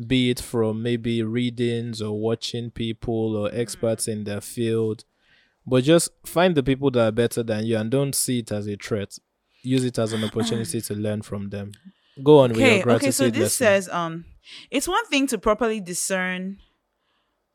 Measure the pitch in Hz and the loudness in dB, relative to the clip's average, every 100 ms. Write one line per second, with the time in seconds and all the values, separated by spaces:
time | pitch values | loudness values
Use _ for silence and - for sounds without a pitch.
0 | 117 131 123 123 - 120 110 110 120 120 | 0 2 2 0 -2 0 0 0 -2 -2
1 | 117 117 110 120 120 117 120 117 120 113 | -2 -2 -2 -2 -2 -2 -2 -2 -6 -6
2 | 107 107 110 113 - 120 117 - 113 110 | -6 -2 -2 -2 -4 -6 -8 -6 -6 -6
3 | - 113 110 107 104 117 117 - 113 110 | -4 -2 0 0 -2 -2 -6 -4 -2 -2
4 | 113 107 104 101 - - 113 113 110 107 | -4 -6 -6 -8 -8 -4 -2 0 -2 -4
5 | - _ _ _ _ _ - 127 131 165 | -12 _ _ _ _ _ 0 2 6 4
6 | - - - 160 185 151 127 131 139 123 | 4 -6 -4 2 2 4 0 0 0 2
7 | 110 110 117 - 117 107 113 110 110 131 | 2 2 0 0 -4 -2 -2 -2 0 -2
8 | 139 - - 123 113 104 104 101 - 107 | 0 -2 -2 -2 -2 -6 -6 -8 -4 -6
9 | 101 - _ _ _ _ 127 131 127 120 | -6 -12 _ _ _ _ -2 0 0 0
10 | 110 110 107 113 110 110 113 117 - 104 | -2 -2 -2 -2 -2 -2 -4 -4 -4 -4
11 | 107 107 - 104 101 101 101 104 - - | -4 -4 -6 -10 -8 -10 -12 -14 -20 -20
12 | _ - 139 151 127 113 262 202 - - | _ 0 8 8 8 4 4 6 4 4
13 | 277 - 254 226 214 - 226 196 185 175 | 2 2 2 2 0 2 4 4 2 -4
14 | 165 165 170 - - - - 269 339 392 | -4 -8 -12 -20 -20 -20 -6 -2 0 0
15 | 453 285 269 220 220 208 233 220 175 175 | 0 0 0 0 0 0 0 -2 -6 -6
16 | - 190 185 185 185 196 _ _ _ _ | -4 -2 -2 -4 -8 -12 _ _ _ _
17 | _ _ _ _ _ | _ _ _ _ _